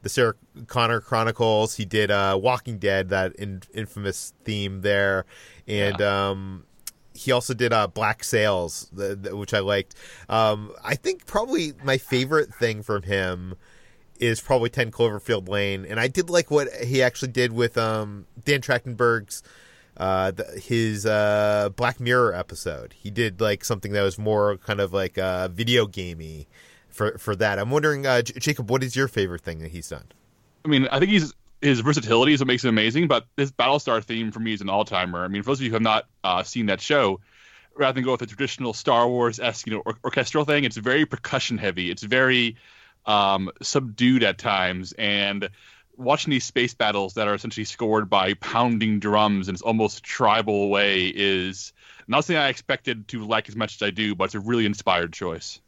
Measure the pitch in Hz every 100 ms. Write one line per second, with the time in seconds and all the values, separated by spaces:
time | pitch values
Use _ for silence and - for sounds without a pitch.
0 | 101 - 117 107 - - 117 120 117 117
1 | - 117 113 113 113 107 110 - 101 107
2 | 104 101 98 95 107 123 123 107 98 95
3 | 92 95 95 - 101 95 - - 107 -
4 | 98 95 - _ - 104 101 95 101 101
5 | 98 95 92 - - - - 104 101 95
6 | 101 98 98 98 95 92 - _ - _
7 | _ - - 123 - 120 120 113 101 104
8 | 107 110 - 113 104 95 85 - - 92
9 | 98 101 95 98 101 107 98 101 98 -
10 | - - - 110 110 107 104 - 110 120
11 | - 370 - 208 240 320 160 143 135 131
12 | - 127 131 156 147 - 117 107 104 104
13 | 95 98 92 90 92 92 - - - -
14 | _ - 120 110 - 131 117 135 117 -
15 | 117 107 - 110 92 101 101 98 95 107
16 | 127 135 175 175 - 147 139 - 120 131
17 | 127 - 131 120 123 113 117 - 113 110
18 | 107 101 - - 143 143 123 123 123 113
19 | 120 113 101 - - - - - _ -
20 | 95 95 95 92 107 - - 120 113 107
21 | 107 107 104 104 104 104 104 98 120 123
22 | 120 123 117 90 90 92 90 73 57 -
23 | 104 104 113 92 110 104 - 104 101 104
24 | 98 90 107 107 104 98 - 101 98 95
25 | 90 - 95 92 92 87 117 123 107 95
26 | 90 82 80 78 78 - - - _ -
27 | 107 104 - 98 107 101 107 147 151 143
28 | 139 123 120 - 147 147 110 131 127 127
29 | 135 - 95 87 - 82 80 85 - 69
30 | - _ _ _ _ _ 156 143 131 135
31 | 185 208 156 - _ - 147 123 117 147
32 | 110 117 135 143 131 127 127 110 110 131
33 | 170 123 - - 139 - 135 147 - 117
34 | - 113 113 110 113 107 98 98 107 95
35 | 90 87 92 101 101 135 131 110 113 107
36 | - _ 95 90 - 123 107 95 - 147
37 | 110 95 _ _ - - _ - 135 131
38 | 127 123 120 110 135 - 123 110 - 120
39 | 120 123 120 113 123 113 - 107 - 110
40 | 127 139 123 156 147 147 131 113 107 135
41 | 151 139 - 139 - 117 104 90 87 87
42 | 107 127 131 127 117 113 - - - _
43 | - 104 98 98 95 - - 143 127 104
44 | 123 131 110 95 117 98 92 92 92 -
45 | 104 101 101 101 98 - - - _ -
46 | 127 151 - 135 - - 123 - 110 101
47 | 95 104 104 101 117 110 107 - 113 110
48 | 101 101 95 101 - 117 120 113 110 107
49 | 104 104 107 101 95 90 113 113 107 -
50 | - - 117 110 107 104 101 101 101 95
51 | 92 92 98 95 92 95 - _ - -
52 | - 123 151 165 139 123 - 135 - 113
53 | 104 117 107 110 - 104 110 - 104 95
54 | 107 92 95 107 101 120 104 104 - 90
55 | 85 85 92 82 - -